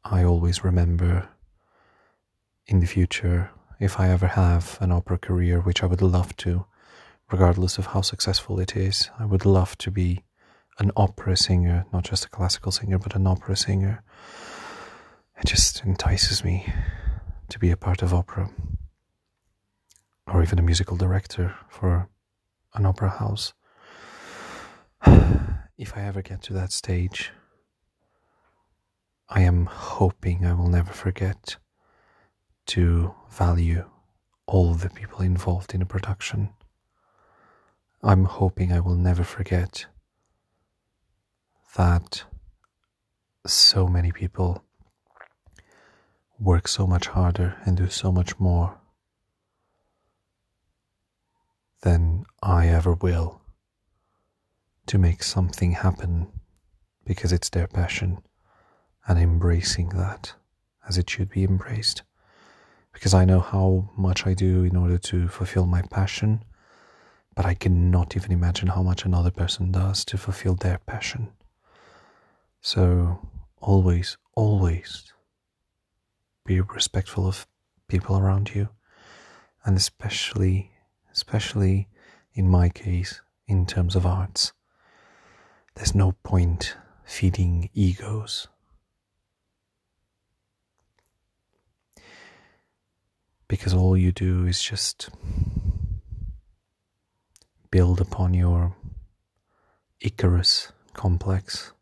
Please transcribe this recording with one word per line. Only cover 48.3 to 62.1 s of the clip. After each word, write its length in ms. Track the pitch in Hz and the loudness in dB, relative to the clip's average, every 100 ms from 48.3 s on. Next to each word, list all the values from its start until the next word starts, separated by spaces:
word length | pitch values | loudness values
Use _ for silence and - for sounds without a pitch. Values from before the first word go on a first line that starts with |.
| - | 0
more 400 | 92 87 87 - _ _ _ _ _ _ _ _ _ _ _ _ _ _ _ _ _ _ _ _ _ _ _ _ _ _ _ _ _ _ | 0 2 0 -4 _ _ _ _ _ _ _ _ _ _ _ _ _ _ _ _ _ _ _ _ _ _ _ _ _ _ _ _ _ _
than 440 | - 85 82 85 - _ | 2 4 4 0 -6 _
I 260 | 98 87 85 | 0 4 4
ever 260 | 82 87 | 4 2
will 480 | 85 92 85 82 - - - _ _ _ _ _ _ _ _ _ _ _ _ - | 0 0 0 -2 -8 -20 -20 _ _ _ _ _ _ _ _ _ _ _ _ -2
to 100 | 101 | 2
make 260 | 90 85 | 2 2
something 480 | - - 90 - 87 | -4 -2 -2 0 -2
happen 560 | 87 95 - 87 85 87 - - _ _ _ _ _ - | 0 -2 -2 -4 -4 -4 -10 -18 _ _ _ _ _ -8
because 260 | 92 92 | -4 0
it's 180 | 87 - | -2 -2
their 180 | 87 85 | -4 -4
passion, 540 | - 87 - 92 90 _ _ _ _ _ _ _ _ - | -2 -4 -2 -4 -4 _ _ _ _ _ _ _ _ 0
and 100 | 87 | 2
embracing 720 | 87 82 87 85 - - 87 | 4 4 2 0 0 -4 -4
that 440 | 90 92 - - - _ _ _ _ - | -2 -6 -8 -16 -20 _ _ _ _ -6
as 100 | 90 | -4
it 120 | 90 | -4
should 200 | - 98 | -4 -4
be 140 | - | -2
embraced. 600 | 95 95 - 110 107 - - | 0 0 -2 -6 -4 -6 -12